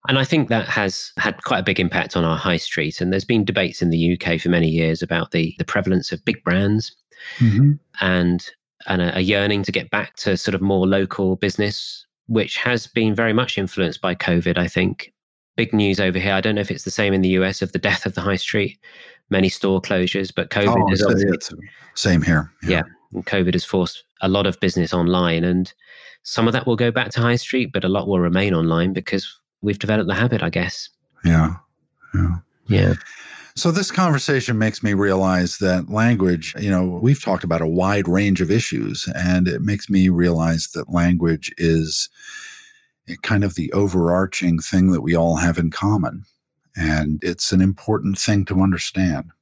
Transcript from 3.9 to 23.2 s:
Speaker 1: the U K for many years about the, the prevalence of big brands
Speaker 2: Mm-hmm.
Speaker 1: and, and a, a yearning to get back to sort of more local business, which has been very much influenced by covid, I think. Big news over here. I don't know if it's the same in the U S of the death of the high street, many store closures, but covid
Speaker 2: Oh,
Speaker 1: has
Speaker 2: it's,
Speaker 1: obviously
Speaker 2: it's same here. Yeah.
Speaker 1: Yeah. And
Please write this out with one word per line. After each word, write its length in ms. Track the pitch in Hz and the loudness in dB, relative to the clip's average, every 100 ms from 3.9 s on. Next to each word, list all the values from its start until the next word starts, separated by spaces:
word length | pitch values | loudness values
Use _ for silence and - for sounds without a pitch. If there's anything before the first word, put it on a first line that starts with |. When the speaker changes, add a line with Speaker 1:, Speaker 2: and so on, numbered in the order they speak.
Speaker 1:
the 80 | 82 | 2
U 180 | 82 90 | 2 0
K 220 | - 85 | -2 -2
for 100 | 87 | 2
many 200 | 87 82 | 2 2
years 340 | 80 80 80 | 2 0 -2
about 300 | 87 85 80 | -2 -4 -2
the, 220 | 85 82 - | -2 -2 -4
the 60 | - | -4
prevalence 440 | - - 92 - | -2 0 0 -2
of 120 | - | -6
big 180 | - - | -4 -4
brands 500 | - 90 101 107 - _ _ - - - | -2 0 2 0 -4 _ _ -20 -18 2
Speaker 2:
Mm-hmm. 320 | 117 104 143 147 _ - | 2 6 4 4 _ -4
Speaker 1:
and, 480 | 95 90 87 87 - - _ _ - | 0 2 2 0 -4 -20 _ _ -4
and 160 | 95 | 0
a, 160 | 87 92 | 0 0
a 20 | |
yearning 440 | 92 101 101 104 | 0 2 2 0
to 80 | 95 | 0
get 180 | 92 - | -4 -4
back 240 | 104 104 - | -6 -6 -6
to 180 | - 92 | -2 -2
sort 180 | - | -2
of 80 | 95 | -2
more 240 | 98 98 95 | 0 2 2
local 480 | 98 95 - 95 92 | 2 0 -2 -2 0
business, 680 | 101 - 104 - - - - _ - | -2 -2 -2 -4 -10 -16 -20 _ -2
which 280 | 110 - - | -2 0 -2
has 280 | 123 120 - | -2 -2 -2
been 260 | - 110 | 0 0
very 180 | 104 117 | 2 2
much 260 | 110 123 - | 2 0 -2
influenced 420 | 95 - 87 82 | -4 -2 -2 -2
by 140 | 92 | -4
covid, 420 | 87 - 87 87 87 | -4 0 0 0 0
I 120 | 87 | 0
think. 440 | - 92 90 - _ _ _ _ - | 0 -2 -4 -14 _ _ _ _ -4
Big 180 | 110 | 0
news 240 | 107 104 95 | 2 2 2
over 200 | 95 90 | 0 0
here. 120 | 95 | 0
I 60 | 95 | 0
don't 140 | 110 | 0
know 60 | 104 | -2
if 100 | 98 | -4
it's 140 | 95 | -6
the 80 | - | -6
same 200 | - 101 | -2 0
in 100 | 95 | 2
the 80 | 92 | 2
U 140 | 92 | 2
S 160 | 95 98 | 0 -2
of 120 | 95 | -4
the 60 | 92 | -2
death 260 | 104 98 95 | -2 -2 -4
of 80 | |
the 60 | 95 | -4
high 160 | 98 95 | -2 -2
street, 420 | - 107 101 - - - - - _ | -2 -2 -2 -6 -20 -20 -20 -20 _
many 180 | 95 95 | 2 2
store 340 | - 98 95 | 0 0 0
closures, 500 | - 95 90 101 95 | 0 0 0 -2 -4
but 140 | - 98 | -6 -4
covid 260 | 104 104 - | 0 2 2
Speaker 2:
Oh, 60 | 101 | 2
Speaker 1:
has 120 | 92 | 2
Speaker 2:
it's, 60 | 101 | 2
Speaker 1:
obviously 240 | - - | 2 2
Speaker 2:
it's 160 | - - - - - - - | 0 -6 -14 -20 -20 -14 -4
same 260 | 110 87 | 2 2
here. 280 | 76 80 76 _ | 4 2 0 _
Yeah. 60 | - | -2
Speaker 1:
Yeah. 120 | 90 82 - _ | -2 -2 -12 _
And 140 | - | -8